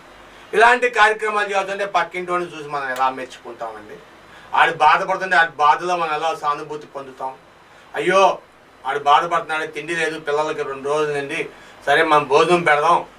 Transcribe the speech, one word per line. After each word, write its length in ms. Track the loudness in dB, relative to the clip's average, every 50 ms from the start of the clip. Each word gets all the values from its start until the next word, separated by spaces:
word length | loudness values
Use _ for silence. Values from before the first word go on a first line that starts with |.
| -20 -20 -20 -20 -20 -20 -20 -20 -14 -4 2
ఇలాంటి 380 | 4 6 6 6 4 2 0
కార్యక్రమాలు 580 | 2 4 4 4 2 0 -4 -4 -2 -2 -2 -2
చేస్తుంటే 380 | -2 -2 -2 -2 -4 -6 -4
పక్కింటోడిని 720 | -2 -2 -2 -2 -2 -6 -8 -6 -4 -4 -4 -4 -6 -10 -12
చూసి 100 | -12 -10
మనం 220 | -8 -8 -6 -6
ఎలా 200 | -4 -2 -2 -2
మెచ్చుకుంటామండి? 880 | -2 -4 -10 -12 -14 -18 -18 -18 -14 -12 -12 -12 -12 -14 -16 -18 -20 -20 -20 -20 -20 -20 -20 -20 -20 -20 -12 -2 2
ఆడు 180 | 2 2 2 2
బాధపడుతుంటే 640 | 2 4 4 4 4 2 -2 -4 -4 -2 0 2
ఆడి 160 | 2 2 2 0
బాధలో 440 | 2 2 4 4 2 0 -2 -2
మనం 180 | -2 -2 -4 -4
ఎలా 200 | -4 -4 -4 -4
సానుభూతి 520 | -4 -4 -4 -4 -4 -6 -10 -12 -14 -14
పొందుతాం? 480 | -14 -14 -14 -14 -14 -12 -12 -12 -12 -12 -14 -20 -20 _ _ _ _ -20 -20 -20 -10 -8
అయ్యో, 440 | -4 0 2 4 6 6 4 4 0 -8 _ _ _ _ -20 -20 -12 -8
ఆడు 120 | -6 -6 -2
బాధపడుతున్నాడు, 680 | 2 4 4 4 4 2 -2 -2 -2 -4 -6 -6 -6
తిండి 300 | -6 -8 -10 -8 -6 -4
లేదు 240 | -4 -2 -4 -4 -6
పిల్లలకి 420 | -4 -2 -2 -2 -2 -2 -4 -6 -6
రెండు 260 | -6 -8 -8 -4 -2
రోజుల 260 | -2 0 -2 -2 -4
నుండి, 340 | -4 -6 -6 -8 -8 -8 -10 -14 -20 -20 -20 -20 -8 -2
సరే 160 | 0 2 2 4
మనం 220 | 4 2 2 4
భోజనం 380 | 4 4 4 6 4 4 2 4
పెడదాం 440 | 2 2 4 4 2 2 2 0 -6 -14